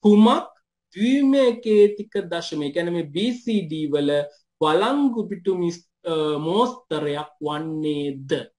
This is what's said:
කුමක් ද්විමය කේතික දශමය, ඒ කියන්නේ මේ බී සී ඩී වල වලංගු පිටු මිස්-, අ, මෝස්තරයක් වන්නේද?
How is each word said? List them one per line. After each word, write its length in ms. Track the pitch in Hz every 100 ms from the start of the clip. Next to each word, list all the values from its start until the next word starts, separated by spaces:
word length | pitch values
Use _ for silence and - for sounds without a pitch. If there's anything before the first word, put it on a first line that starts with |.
කුමක් 440 | 208 208 220 302 - _ _ _ _ 180
ද්විමය 480 | 226 277 269 277 254 233
කේතික 560 | 220 208 208 208 202 208
දශමය, 400 | 180 170 165 156
ඒ 80 | 143
කියන්නේ 220 | 151 175
මේ 120 | 175 156
බී 260 | 147 226
සී 260 | 247 - 214
ඩී 260 | 160 156 151
වල 220 | 147 143 143 143 _ _ _
වලංගු 600 | 156 160 220 285 277 233
පිටු 280 | 185 196 185
මිස්-, 320 | 185 175 170 _ _
අ, 120 | 175 160 151 147
මෝස්තරයක් 960 | 156 196 247 240 _ 151 151 143 147 _
වන්නේද? 960 | 151 151 160 156 151 147 143 135 135 147 113